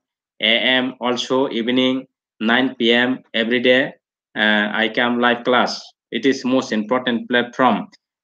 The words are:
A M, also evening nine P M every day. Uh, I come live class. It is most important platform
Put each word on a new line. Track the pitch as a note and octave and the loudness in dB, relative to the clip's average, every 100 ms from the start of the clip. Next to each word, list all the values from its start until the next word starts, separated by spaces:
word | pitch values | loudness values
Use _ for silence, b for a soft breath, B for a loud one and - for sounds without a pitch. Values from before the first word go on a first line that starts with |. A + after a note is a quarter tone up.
| _ _ _ - | _ _ _ -4
A | G#2+ A2+ | 0 0
M, | A#2+ B2+ C3 - | 2 0 -2 -4
also | A#2+ A#2+ - C3 C#3 | -4 -4 -2 -2 0
evening | A#2 A2+ B2+ C3 C3 - _ _ - | -2 0 0 0 -2 -8 _ _ -6
nine | A2 B2 C3 - | 0 2 0 0
P | A2+ | 2
M | A#2+ B2+ B2+ - | 2 2 -2 -6
every | A2+ A2+ B2 | -4 0 2
day. | B2+ B2+ D3 - _ _ _ A2+ | 4 4 2 -6 _ _ _ -2
Uh, | G#2+ G#2 G#2 | 0 2 0
I | G#2 A2+ | -2 -2
come | C3 B2 A#2+ | 0 0 2
live | A#2+ A#2 C3 | 0 0 0
class. | B2 G#2+ - - _ - | 0 0 -4 -14 _ -10
It | A2+ C3+ | -2 0
is | C3+ | 0
most | B2 C3 B2 | 0 -2 -2
important | G#2+ G#2 B2+ B2 A2+ A2+ | -4 -2 -2 -2 -4 -2
platform | B2 A#2+ - B2+ G#2 - _ _ _ | -2 -2 0 2 2 -6 _ _ _